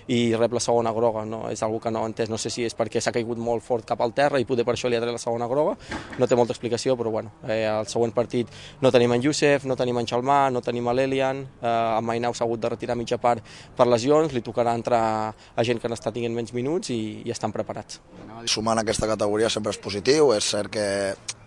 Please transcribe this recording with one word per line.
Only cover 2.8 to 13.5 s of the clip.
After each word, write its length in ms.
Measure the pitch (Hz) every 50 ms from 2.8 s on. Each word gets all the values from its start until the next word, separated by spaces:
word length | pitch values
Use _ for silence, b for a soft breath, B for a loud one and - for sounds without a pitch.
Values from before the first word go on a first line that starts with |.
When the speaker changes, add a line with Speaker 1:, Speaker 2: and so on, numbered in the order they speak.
| 117 107 - 113
Speaker 1:
s'ha 120 | - 117 -
caigut 220 | 120 113 117 120 117
molt 220 | 117 120 117 110 -
fort 220 | - 123 113 -
cap 160 | - 117 104
al 120 | 123 117 101
terra 260 | 139 143 143 143 131
i 60 | 113
poder 200 | - 131 117 113
per 100 | 123 117
això 140 | - - 123
li 80 | 117
ha 60 | 113 117
tret 100 | 120 117
la 80 | 113
segona 260 | - 123 117 117 120
groga, 280 | 113 131 147 156 196 - B B B B B B B B -
no 80 | 123
té 80 | - 131
molta 180 | 120 120 110 113
explicació, 440 | - - 110 117 113 - 135 131
però, 140 | 120 113 110
bueno, 200 | 110 107 113 107 - - -
eh, 180 | 127 110 110 110
al 200 | 107 107 107 110 -
següent 220 | - 117 117 113 -
partit 360 | 123 113 - - 123 110 - B B B B B B
no 100 | 131 127
tenim 220 | 127 120 120 120 120
en 80 | 123
Youssef, 440 | 123 151 143 - 156 147 143 131 139
no 100 | 131 127
tenim 220 | 113 127 123 120 120
en 80 | 117 -
Gelmà, 300 | 120 123 123 139 143 143 135 135
no 100 | 123 123 -
tenim 220 | 123 120 120 120
a 60 | 120 120
l'Elian, 500 | 131 135 135 135 131 131 131 135 139 135 135 - -
eh, 360 | 123 117 117 113 113 113 110
en 80 | 110 117
Mainau 280 | 117 113 117 120 120 117
s'ha 120 | - 120
hagut 160 | 117 120 110
de 120 | 120 117 117
retirar 240 | 107 - 117 120
mitja 220 | 120 117 - 123 113
part 220 | - 120 120 113 B B